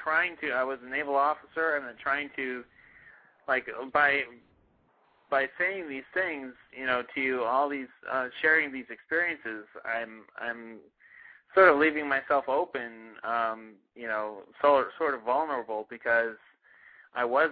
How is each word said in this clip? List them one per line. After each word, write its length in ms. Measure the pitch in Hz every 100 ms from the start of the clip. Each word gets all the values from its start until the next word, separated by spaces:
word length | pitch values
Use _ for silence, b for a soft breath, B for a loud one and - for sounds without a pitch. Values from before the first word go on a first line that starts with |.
trying 360 | - 160 175 165
to. 100 | 151
I 120 | 127
was 160 | 131 135 123
a 40 |
naval 260 | 135 143 139
officer. 600 | 143 151 - - 160 147
I'm 80 |
not 140 | 131 113
trying 320 | 143 139 143 -
to, 260 | 131 127 120 B B B B B B _ -
like, 180 | 127 120 113 131
by, 300 | 147 147 139 120 120 _ _ _ _ _ _ _ _ _
by 200 | 139 135 -
saying 300 | 180 196 165
these 140 | 135 131
things, 400 | 180 185 147 131 123 _ 123
you 80 | 131
know, 180 | 123 120 -
to 40 |
you, 240 | 135 127
all 240 | 117 131 143
these, 200 | 143 127 _ -
uh, 180 | 131 127 -
sharing 300 | 160 160 147
these 140 | 131 120
experiences, 760 | 113 - 160 175 156 113 110 104 -
I'm, 380 | - 113 113 110 - -
I'm 380 | 117 117 113 110 73 _ B B B B _
sort 140 | - 190
of 120 | 143
leaving 280 | 156 151 147
myself 380 | 135 - 143 131
open, 440 | 139 175 135 117 113 113 104 110
um, 460 | 117 113 113 110 98 _
you 140 | - 117
know, 360 | 107 107 104 92 -
so, 240 | 147 139 107 -
sort 180 | 156 131
of 80 |
vulnerable 640 | 110 131 156 135 110 107 107
because 480 | 117 120 117 117 110 _ _ B B B B B
I 120 | 123 120
was 240 | 131 160